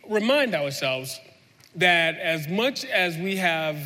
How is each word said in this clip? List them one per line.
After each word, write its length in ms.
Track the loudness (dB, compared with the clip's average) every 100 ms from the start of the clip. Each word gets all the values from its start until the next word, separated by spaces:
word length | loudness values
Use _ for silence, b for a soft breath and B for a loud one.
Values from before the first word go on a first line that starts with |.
| 0
remind 460 | 0 4 2 2 0
ourselves 640 | -2 -2 -4 -4 -6 -12 -16 -20 _ _ -18 0
that 420 | 4 4 2 0
as 300 | -2 -2 -2
much 380 | 0 0 -2 -2
as 320 | 0 0 -2
we 200 | -4 0
have 400 | 0 0 -2 -4